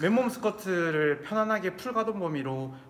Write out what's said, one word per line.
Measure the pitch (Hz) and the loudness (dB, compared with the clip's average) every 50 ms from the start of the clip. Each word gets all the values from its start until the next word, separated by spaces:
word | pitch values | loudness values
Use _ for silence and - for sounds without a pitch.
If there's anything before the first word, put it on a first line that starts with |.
맨몸 | 151 185 220 247 254 233 | 2 4 4 4 4 2
스쿼트를 | - - - 214 202 - - 190 185 175 170 165 156 151 151 147 143 143 143 | 0 -2 -2 -2 -2 -2 -2 -2 0 2 2 2 2 2 2 2 2 0 -2
편안하게 | - 214 220 214 214 220 208 180 185 180 | -2 0 0 2 2 0 0 0 -2 -4
풀가동 | - - 254 247 226 220 220 214 202 | -4 -6 -4 0 0 0 0 -2 -2
범위로 | 180 165 156 143 135 135 131 131 135 131 131 - - - | -2 -2 -2 -2 -2 -2 -2 -4 -4 -6 -8 -12 -16 -8